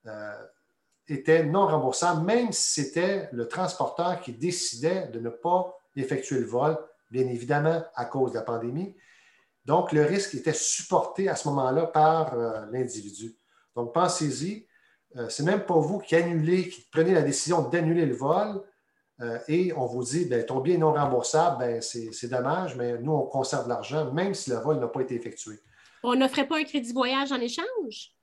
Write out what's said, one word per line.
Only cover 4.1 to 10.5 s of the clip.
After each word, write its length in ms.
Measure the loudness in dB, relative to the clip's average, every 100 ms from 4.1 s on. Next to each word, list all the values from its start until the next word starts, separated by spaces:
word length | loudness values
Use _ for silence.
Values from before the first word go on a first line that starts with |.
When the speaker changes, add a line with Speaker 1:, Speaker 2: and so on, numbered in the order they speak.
| -2
Speaker 1:
qui 100 | -8
décidait 760 | -4 -4 -2 -4 -2 0 0 -4
de 120 | -6
ne 80 | -8
pas 480 | -4 2 2 0 -10 _ -6
effectuer 420 | -2 -4 -2 -2
le 80 | 0
vol, 320 | 0 2 0 -6 _ _
bien 180 | -2 -2
évidemment 560 | -2 -2 0 2 0 -4
à 120 | -8 -6
cause 240 | 0 0
de 60 | -2
la 60 |
pandémie. 540 | -4 -4 -4 -6 -8 -12 _ _ _ _ _ _ 2
Donc, 260 | 2 4
le 100 | 4
risque 320 | 4 2 -2
était 200 | -2 -2